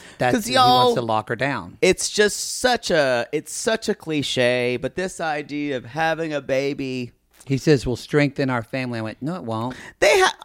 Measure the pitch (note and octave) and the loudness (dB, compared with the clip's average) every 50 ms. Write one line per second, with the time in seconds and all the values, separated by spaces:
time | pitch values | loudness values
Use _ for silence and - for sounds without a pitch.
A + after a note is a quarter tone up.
0 | - - - - C3 B2 B2 B3 G#3 A#3 B3+ B3+ B3+ B3 B3 B3+ B3 B3 A#3+ A3+ | -20 -20 -6 -2 0 2 2 2 0 0 4 4 6 6 6 6 6 4 2 2
1 | A#2+ A2+ A2 A2 G#2+ - A#2+ G#2 B2 C#3+ C#3 - E2 F2 - - - F#3 F#3 - | 0 0 0 -2 0 -2 -4 -2 -2 -2 -2 -4 -6 -10 -4 2 2 2 4 2
2 | - - - - G#3+ G#3 - - - - - - - B3+ B3 A3+ - - F#3+ D#3+ | 0 -4 2 2 2 2 2 -2 -8 -8 -8 -2 0 0 0 0 0 0 2 2
3 | C#3+ C3 B2+ A#2+ A#2 - - D3+ D3+ - - - - A#3+ A3 - - - G3+ - | 4 4 2 0 0 -2 -4 -6 -6 -6 -10 -6 -2 -2 -2 -2 -2 -4 -4 -4
4 | - D#3+ D#3 D3+ C3 - - C3 B2 A#2+ B2 B2 B2 B2 B2+ A#2+ B2 C3 - - | -4 -4 -2 -2 -2 -2 0 2 2 4 4 2 2 0 -2 -2 -4 -6 -4 -4
5 | F3+ F#3+ - - F3 D#3+ D3+ D3+ D3+ C3+ C#3+ D3 D3 D3 C#3 B2+ A2 A#2 A#2+ D3+ | -6 -6 -6 -6 -6 -4 -4 -6 -6 -8 -6 -6 -4 -4 -4 -6 -6 -8 -4 -2
6 | E3 E3 D#3+ D3+ E3 D#3+ D3+ C#3+ C3+ A#2 C3+ C3 C#3 C#3 C3+ - C3+ C3 B2+ B2+ | 0 0 0 0 -2 -4 -4 -6 -2 0 0 0 0 0 -2 -4 -4 -6 -4 -6
7 | B2 A#2+ - _ _ _ _ _ - - C3+ C3 - E3+ D3+ C3 - C3 A#2+ A2 | -8 -8 -12 _ _ _ _ _ -4 -2 -2 0 4 4 4 4 4 -2 -4 -4
8 | - - - D3+ D3 C#3+ C#3 - C#3+ C3 B2+ A#2+ A2 - - C3+ B2+ B2 A#2+ A2+ | -6 -2 2 2 2 2 0 -2 -2 -2 -2 -4 -4 -6 -6 -6 -6 -6 -6 -6
9 | A2 A2 G#2+ - B2 D3 F3 F#3 - A2+ A2+ A2 A2+ B2+ B2+ - - - - _ | -6 -8 -8 -8 -8 -8 -8 -8 -6 -6 -6 -4 -4 -6 -8 -10 -16 -20 -4 _
10 | - D5 - G4 F#4 - - - - | 2 4 4 4 4 2 0 -2 0